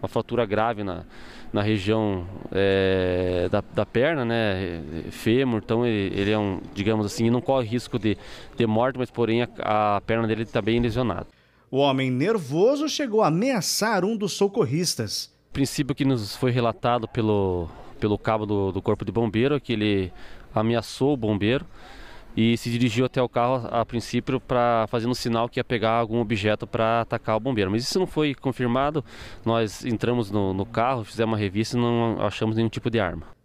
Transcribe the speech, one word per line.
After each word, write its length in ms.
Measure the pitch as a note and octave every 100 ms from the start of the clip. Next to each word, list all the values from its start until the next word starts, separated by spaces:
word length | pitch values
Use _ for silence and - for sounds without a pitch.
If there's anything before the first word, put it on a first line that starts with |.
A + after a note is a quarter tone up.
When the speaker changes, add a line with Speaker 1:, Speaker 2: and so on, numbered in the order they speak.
Speaker 1:
uma 60 | A2+
fratura 360 | - A2+ A#2
grave 380 | A2+ G#2 A2+ G#2+
na, 220 | G2+ E2+ E2+ - - - -
na 100 | G2+
região, 640 | G#2 A2 F#2 A2 G#2+ F#2+ F2 F#2+ -
é, 960 | F#2 G2 G2 F#2+ F#2+ F#2 F2+ F#2 F2+ F2+
da, 140 | G#2 -
da 140 | - G#2
perna, 380 | A#2 C#3 E3
né, 580 | A#2+ A#2 A2 F#2+ F#2+ E2+ D#2+ D#2+ -
fêmur. 500 | - - A#2+ C3+ A2+
Então, 240 | - A#2 A#2+
ele, 260 | G#2+ G2 -
ele 120 | G2+
é 60 | G#2+
um, 220 | G#2 F#2 -
digamos 320 | - G2+ A2 G#2
assim, 240 | - A2+
não 100 | B2
corre 280 | A#2 C3+ A2+
risco 300 | A#2+ - B2
de, 180 | G#2+ G2 - - - -
de 100 | A#2
morte, 320 | A2 B2 C3+
mas, 120 | B2
porém, 320 | - A#2 A2+
a, 540 | A#2+ - - G#2+ G#2+ G2+
a 40 |
perna 260 | - A2+ A2+
dele 180 | A2
tá 160 | A2 A#2+
bem 200 | G#2 A#2
lesionada. 480 | A#2+ A2 B2 F2 - _ _ _ _
Speaker 2:
O 80 | C3
homem 320 | C#3 C3 C3
nervoso 760 | B2+ E3 A3+ C#3 D3 G#3+ C#4+ D4+
chegou 340 | - C#4+ G#3+
a 60 | F#3+
ameaçar 760 | D#3+ B3 B3 - - G#3+ A3
um 120 | F3+ A3+
dos 160 | G3
socorristas. 960 | - G3 G3 D3+ D3 E3+ - G#2+ - - _ _
Speaker 1:
O 20 |
princípio 420 | - C3+ - C3
que 100 | C#3
nos 300 | C#3 B2+ G#2
foi 160 | - C3
relatado 560 | B2 A#2 G#2+ B2 A#2+ A2
pelo, 600 | - G#2+ G#2 F#2+ F2+ E2+ - - -
pelo 180 | G#2+ G#2
cabo 280 | - A2 G#2
do, 260 | G#2 G2
do 100 | F#2
Corpo 220 | F#2 G#2
de 80 | G2
Bombeiro 420 | F#2+ A#2 G2+ C3
é 60 | D3
que 140 | -
ele 380 | A2+ G#2 G2+ F#2 - - - -
ameaçou 600 | - A2 A#2 - - C3
o 40 | C#3+
bombeiro 480 | A2 G#2 G2+ C3 E3+ - - - - - - -
e 200 | A2+ A#2
se 120 | -
dirigiu 360 | A#2 B2 G#2+
até 180 | B2+ -
o 60 | B2
carro, 400 | - A#2+ C3 A#2
a 160 | A#2 A2+
princípio, 540 | A#2+ - A#2+ - C3
pra, 460 | - B2 A#2+ A#2 A2
fazendo 260 | B2 A2+
sinal 340 | B2+ B2+ A2+ A#2+
que 120 | -
ia 20 |
pegar 300 | A#2+ A#2+ A2
algum 260 | A2+ A2+ A#2
objeto 480 | A2 A2 G#2+ G#2+ A2
pra 360 | A2+ A2+ A#2
atacar 340 | A2+ A#2 - A2
o 20 |
bombeiro. 320 | A#2 B2 F#2+
Mas 140 | G#2+
isso 120 | A#2+ F#3+
não 120 | F3+
foi 260 | - D3+
confirmado. 680 | C3 C3+ B2 B2 A#2+ C#3+ D#3+ - - - -
Nós 400 | - A2+ A2 -
entramos 480 | B2+ A2 A2 B2 G#2
no, 200 | G#2 F#2+
no 140 | F#2+ G2
carro, 380 | A#2 A#2 C3
fizemos 280 | G#2+ G2+ A2+
uma 60 | A2
revista 380 | G#2 F#2+ A2 B2
e 40 |
não 400 | A#2+ A#2 A#2 G#2
achamos 360 | G#2 - A2 A2
nenhum 120 | A2+
tipo 220 | - B2+
de 80 | A2+
arma. 300 | F#2+ E2+ - -